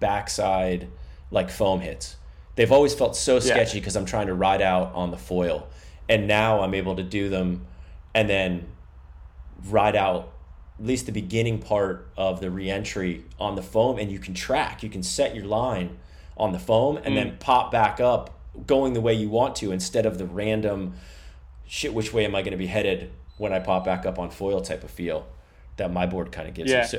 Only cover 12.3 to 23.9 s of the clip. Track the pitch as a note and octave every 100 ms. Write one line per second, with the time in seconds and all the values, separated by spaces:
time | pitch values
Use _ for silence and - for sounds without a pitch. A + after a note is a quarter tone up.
12.3 | F2+ F#2 F#2 F#2+ G2 A2 G#2 F#2 E2 -
13.3 | - G2+ G2 F#2 A2 B2 A2 G#2 F#2+ -
14.3 | F#2 - C#3 - - A2 G2 F2+ - C#3
15.3 | A2+ G2 G#2+ B2+ G2+ F2+ - - - -
16.3 | - G#2+ F2+ - A2+ C3+ D3+ A2+ G#2+ G2+
17.3 | - - B2 - A#2+ G#2 - B2 A#2 -
18.3 | - - - B2 C3+ C3+ A#2+ A2+ A2 G#2+
19.3 | A2+ C3 - G#2 F#2 - A#2 A2 F2+ F2+
20.3 | F#2 G#2+ A2 G#2+ G2 F#2 F2+ - - -
21.3 | - - - - - D3 A2 G#2+ A#2 G#2
22.3 | G2 F#2+ F#2 F#2 G#2+ G2+ F#2 - - -
23.3 | - G#2 F#2+ F#2 F#2 F#2